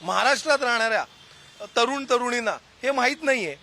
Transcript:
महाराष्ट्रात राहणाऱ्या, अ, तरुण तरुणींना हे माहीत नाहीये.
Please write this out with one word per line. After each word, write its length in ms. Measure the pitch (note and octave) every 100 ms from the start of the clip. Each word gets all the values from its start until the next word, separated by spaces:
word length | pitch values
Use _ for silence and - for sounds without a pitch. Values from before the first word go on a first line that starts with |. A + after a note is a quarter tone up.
महाराष्ट्रात 600 | E3+ F#3 A3+ C4+ D#4 C#4
राहणाऱ्या, 420 | B3+ A#3 A3+ G#3+ B2+ - - - - -
अ, 40 | G#3 -
तरुण 300 | A#3+ C#4 C4+
तरुणींना 480 | B3 B3 A#3+ A3 C#3+ - -
हे 80 | B3+
माहीत 260 | C#4 B3 D4
नाहीये. 340 | D#4 C4 F3 C#3+